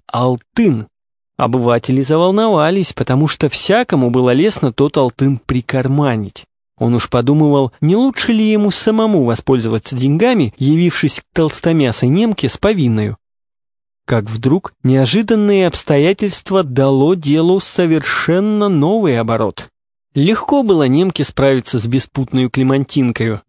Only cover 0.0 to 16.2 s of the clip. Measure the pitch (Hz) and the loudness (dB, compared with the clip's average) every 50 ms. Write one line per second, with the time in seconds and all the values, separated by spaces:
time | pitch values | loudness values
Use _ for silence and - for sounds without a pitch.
0 | _ - - 113 123 127 127 117 _ _ - - 233 190 135 110 107 - _ _ | _ -8 -4 -2 -2 -2 -2 -4 _ _ -2 0 0 2 0 -2 -4 -10 _ _
1 | _ _ _ _ _ _ _ - 135 117 120 127 120 120 120 117 - - 127 135 | _ _ _ _ _ _ _ -4 -2 0 0 0 2 2 0 0 0 0 0 0
2 | 139 127 156 160 175 185 190 208 226 226 202 160 151 160 185 196 175 - - - | 0 0 2 2 2 2 2 2 2 2 2 2 2 0 0 -2 -2 -4 -4 -6
3 | - - 127 135 156 151 - - - 143 - - - - 196 233 247 - - 139 | -4 -2 0 0 0 0 -2 -2 -4 -4 -2 -4 -2 0 0 0 0 0 0 0
4 | 127 120 120 127 127 127 123 135 175 214 202 - - 131 - - 139 151 - 151 | 2 2 2 2 2 2 2 2 2 0 0 -2 -4 -2 0 0 0 0 2 0
5 | 135 123 - - 139 135 139 117 _ - 131 127 120 - - 131 127 131 135 147 | 0 0 0 0 0 0 0 -2 _ -4 -4 -4 -4 -4 -4 -2 -2 0 0 0
6 | 147 139 120 110 104 95 - - - _ _ _ _ _ _ - 120 117 120 117 | 0 0 0 -2 -4 -8 -12 -18 -20 _ _ _ _ _ _ -4 -2 0 0 0
7 | - - - 123 117 127 147 156 151 147 143 139 135 123 - - - 151 185 220 | -2 0 -2 0 2 2 2 4 4 4 2 2 0 -2 -2 -2 0 0 2 2
8 | 254 269 233 - - - 226 214 220 214 214 208 208 208 185 - - 220 220 220 | 2 0 -2 -2 -2 0 0 2 2 2 2 2 0 0 -2 -2 -2 0 0 2
9 | 220 220 208 170 131 120 113 - - - 135 123 110 113 113 110 - - 139 123 | 2 2 2 2 2 0 -2 -2 0 0 0 0 0 -2 -4 -4 -4 -6 -4 -2
10 | 127 139 143 165 214 247 254 214 143 104 - - 135 139 156 165 175 170 - - | 0 0 2 2 2 2 2 2 0 -2 -2 -2 0 2 2 2 2 0 0 0
11 | - 151 - - - _ - 175 160 151 - - - 170 165 160 139 123 110 - | -2 -2 -4 -6 -12 _ -2 -2 -2 -2 -2 -4 -2 0 0 2 0 0 0 0
12 | - 123 143 190 226 233 208 - - 120 - - - 202 220 185 143 120 110 107 | 0 0 2 2 0 0 -2 -2 -4 -6 -4 -2 -2 0 0 0 0 0 0 0
13 | 107 107 110 - _ _ _ _ _ _ _ _ _ _ _ _ _ _ _ _ | -2 -4 -6 -10 _ _ _ _ _ _ _ _ _ _ _ _ _ _ _ _
14 | _ - 127 117 101 107 110 113 117 127 147 190 - - - _ - 131 131 135 | _ -4 -4 -4 -4 -4 -6 -4 -2 0 0 0 -2 -6 -10 _ -2 0 2 2
15 | 135 120 - 214 226 208 226 214 208 208 202 196 185 170 - - - - 151 139 | 2 0 0 0 0 0 0 0 2 2 2 2 0 0 -2 -4 -2 0 2 2
16 | 147 175 202 - | 2 2 0 -2